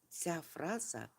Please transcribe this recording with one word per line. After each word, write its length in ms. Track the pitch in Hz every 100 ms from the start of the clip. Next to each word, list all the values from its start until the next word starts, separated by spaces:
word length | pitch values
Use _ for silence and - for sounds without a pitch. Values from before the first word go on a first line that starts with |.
| -
ця 340 | - 180 165
фраза, 680 | - - 160 226 - 117 110